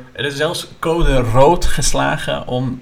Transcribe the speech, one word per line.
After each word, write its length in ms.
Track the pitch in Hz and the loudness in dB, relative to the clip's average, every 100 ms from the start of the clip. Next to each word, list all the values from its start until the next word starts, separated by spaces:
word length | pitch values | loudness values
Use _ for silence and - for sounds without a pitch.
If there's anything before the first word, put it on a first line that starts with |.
| - | -12
Er 120 | - | -10
is 120 | 147 139 | -8 -4
zelfs 320 | 151 175 - - | -4 -4 -12 -8
code 380 | 165 165 151 135 | -4 0 2 2
rood 480 | 117 117 139 175 | 2 4 4 4
geslagen 840 | - - - 139 135 156 - 143 - | 2 2 0 0 -2 -4 -4 -6 -6
om, 340 | 127 131 - | -6 -4 -8